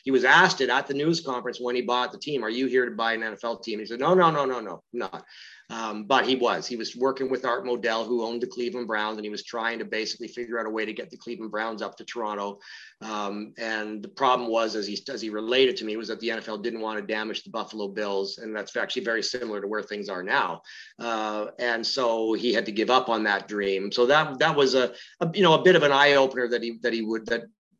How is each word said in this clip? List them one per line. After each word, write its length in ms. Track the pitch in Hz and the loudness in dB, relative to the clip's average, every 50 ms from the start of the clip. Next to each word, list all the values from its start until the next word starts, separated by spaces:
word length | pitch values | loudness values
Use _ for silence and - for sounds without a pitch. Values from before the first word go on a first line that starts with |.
He 80 | - 135 | 0 2
was 140 | 135 123 120 | 4 4 6
asked 360 | 135 147 170 185 170 - - | 8 8 8 8 6 4 2
it 100 | 131 120 | 0 2
at 160 | 123 139 143 | 2 0 0
the 80 | - 143 | -2 -2
news 260 | 139 147 165 165 165 | 0 2 2 0 0
conference 400 | - 135 127 120 110 123 117 120 | -2 -4 -6 -4 -4 -6 -6 -6
when 160 | 123 123 123 | -4 -2 -2
he 60 | 123 | -2
bought 280 | 113 117 123 123 123 120 | 0 0 0 0 0 -2
the 120 | 107 101 - | -6 -10 -8
team, 160 | 147 147 127 | -4 -4 -2
"Are 140 | 110 110 117 127 | -2 -2 -2 -2
you 80 | 135 | 0
here 200 | 120 123 127 123 117 | 2 4 2 2 2
to 80 | 107 113 | 0 -2
buy 100 | 113 113 113 | 0 0 0
an 80 | 110 | -2
N 100 | 113 110 | -4 -6
F 120 | 104 - 117 | -8 -6 -6
L 140 | 117 113 - | -6 -6 -6
team?" 200 | - 113 104 107 | -6 -8 -6 -6
He 60 | 107 | -6
said, 140 | 101 117 120 | -6 -4 0
"No, 140 | 139 165 185 | 2 4 6
no, 160 | 185 175 165 | 6 6 6
no, 140 | 156 147 135 | 4 2 0
no, 160 | 131 127 117 | 0 -2 -4
no, 220 | 110 95 85 85 _ _ | -6 -8 -10 -12 _ _
I'm 60 | 117 120 | -8 -6
not." 260 | 101 95 - 80 - _ - - - - - - _ - | -6 -6 -8 -12 -16 _ -20 -20 -20 -20 -20 -20 _ -12
Um, 320 | 113 113 113 107 107 107 104 | -8 -6 -6 -6 -6 -4 0
but 200 | 101 135 123 104 | 2 4 4 4
he 80 | 123 135 | 4 2
was. 320 | 123 120 110 95 80 - | 2 2 2 0 0 -4
He 80 | - 123 | -6 -6
was 220 | 113 113 - - | -6 -8 -8 -4
working 340 | 120 131 135 131 135 135 123 | -2 0 0 0 0 -2 -2
with 140 | 131 123 131 | -2 -2 -2
Art 200 | 123 120 131 127 | -2 -2 -2 -2
Modell, 400 | 123 120 110 107 113 110 113 113 | -2 -2 -2 0 0 0 0 0
who 200 | 107 123 117 110 | -2 -2 -2 -2
owned 180 | 113 120 117 | -2 -4 -4
the 100 | 120 - - | -6 -6 -4
Cleveland 340 | 120 120 120 107 123 120 107 | -4 -4 -4 -4 -6 -6 -4
Browns, 300 | 110 107 107 107 110 107 | -2 -2 -2 -2 -4 -6
and 60 | 104 | -6
he 60 | 107 | -8
was 140 | 107 101 - | -8 -10 -10
trying 340 | - 120 117 113 117 117 113 | -8 -6 -4 -4 -2 -4 -4
to 60 | 107 | -6
basically 420 | 98 107 110 110 110 - - 117 | -4 -4 -4 -4 -4 -6 -8 -10
figure 320 | - - 123 120 113 120 117 | -10 -8 -10 -8 -6 -4 -4
out 80 | 110 | -4
a 40 | 110 110 | -4 -4
way 80 | 110 107 | -4 -4
to 80 | 107 | -4
get 180 | 104 120 113 - | -6 -8 -10 -12
the 60 | 123 | -14
Cleveland 360 | - - 120 117 101 110 104 | -16 -12 -12 -10 -10 -8 -6
Browns 280 | 104 107 113 113 110 104 | -6 -4 -4 -4 -6 -6
up 160 | 110 98 - - | -8 -10 -10 -12
to 60 | 110 | -14
Toronto. 540 | - - 120 110 107 104 101 101 101 98 101 - - - - - - _ - | -12 -8 -6 -6 -4 -4 -4 -6 -8 -8 -12 -16 -20 -20 -20 -20 -20 _ -16
Um, 520 | 107 110 107 104 101 101 104 104 107 107 - | -10 -8 -6 -4 -4 -4 -6 -8 -10 -10 -10
and 460 | - 117 110 110 107 107 107 110 104 | -8 -6 -4 -4 -4 -4 -6 -8 -10
the 60 | 101 101 - - | -12 -12 -4 0
problem 280 | 139 127 127 120 120 113 | 2 2 4 2 2 0
was, 240 | 113 113 113 107 101 | 0 2 0 0 0
as 140 | 107 98 101 | -4 -4 -6
he, 100 | 104 - - 143 | -6 -8 -8 -8
as 140 | 131 104 | -8 -8
he 80 | 110 110 | -6 -6
related 460 | 104 107 110 113 123 131 135 127 117 | -6 -4 -2 2 4 4 4 4 4
to 80 | - 110 | 0 -4
me, 120 | 107 107 | -6 -6
was 120 | 113 110 101 | -6 -6 -6
that 100 | 110 104 | -8 -6
the 140 | 113 113 | -4 -4
N 60 | 113 107 | -4 -4
F 100 | - 113 | -6 -8
L 100 | 107 104 | -8 -6
didn't 220 | 107 117 113 113 | -6 -6 -4 -4
want 180 | 110 110 107 107 | -6 -6 -6 -6
to 80 | 101 | -4
damage 380 | 101 107 107 110 110 101 - - | -4 -4 -4 -4 -4 -6 -8 -10
the 60 | 98 | -8
Buffalo 360 | - 110 104 - 110 107 101 | -8 -8 -8 -6 -6 -8 -6
Bills, 520 | 98 98 107 107 101 98 98 98 95 - - | -6 -4 -4 -2 0 0 -2 -2 -4 -6 -10
and 180 | 117 110 107 | -10 -8 -6
that's 180 | 107 98 - - | -6 -6 -6 -4
actually 280 | 120 104 - - 127 98 | -4 -4 -2 -4 -4 -2
very 180 | 117 113 110 | 0 0 0
similar 380 | - - - 127 120 110 104 101 | 0 -2 -4 -4 -6 -6 -6 -4
to 80 | 98 98 | -4 -4
where 140 | 110 107 | -4 -4
things 260 | 101 - 104 101 95 101 | -6 -6 -6 -8 -6 -6
are 160 | 95 90 90 | -6 -6 -2
now. 380 | 104 127 139 104 90 78 - - - - - - - _ - | 0 0 2 2 0 -2 -8 -12 -18 -20 -20 -20 -20 _ -8
Uh, 480 | 117 117 113 110 110 107 107 107 107 - - - | -6 -4 -2 -2 -2 -2 -2 -4 -6 -6 -6 -4
and 260 | 123 120 117 113 110 | -2 -2 0 0 -2
so 460 | - - 135 123 117 113 113 113 110 | -2 -2 0 0 2 2 2 0 0
he 200 | 110 - 117 123 | 0 0 2 2
had 140 | 101 113 104 | 2 0 0
to 60 | 110 | -2
give 180 | 101 110 107 - | 0 0 2 4
up 180 | 127 127 - 117 | 4 4 4 2
on 140 | 113 110 107 | 0 0 2
that 220 | 104 101 95 - | 2 0 0 -2
dream. 460 | - 104 104 98 98 98 95 98 101 | -4 -4 -2 0 0 0 0 -2 0
So 140 | - 123 123 | 2 4 6
that, 340 | 127 147 156 151 147 131 127 | 6 6 6 4 2 0 2
that 160 | 151 160 151 | 2 2 4
was 180 | 143 139 131 131 | 4 4 4 4
a, 180 | 131 123 123 - - - - - - | 4 2 2 -2 -6 -20 -12 -6 -4
a, 100 | 165 165 | -4 -2
you 100 | 170 202 | 2 4
know, 120 | 185 165 156 | 6 8 8
a 80 | 147 | 8
bit 140 | - 185 175 | 8 8 8
of 80 | 151 147 | 8 6
an 80 | 143 | 6
eye 220 | 139 139 143 143 143 | 6 8 8 8 8
opener 340 | 139 135 127 117 127 123 113 | 8 6 4 2 0 -2 0
that 140 | 120 110 113 | 0 0 -2
he, 140 | 117 113 113 | -2 -4 -2
that 100 | - 117 | -2 0
he 100 | 113 117 | 0 0
would, 240 | 107 107 113 110 107 | 0 0 -2 -2 -2
that 160 | 117 117 113 110 - _ _ _ _ _ _ | -2 -2 -2 -4 -8 _ _ _ _ _ _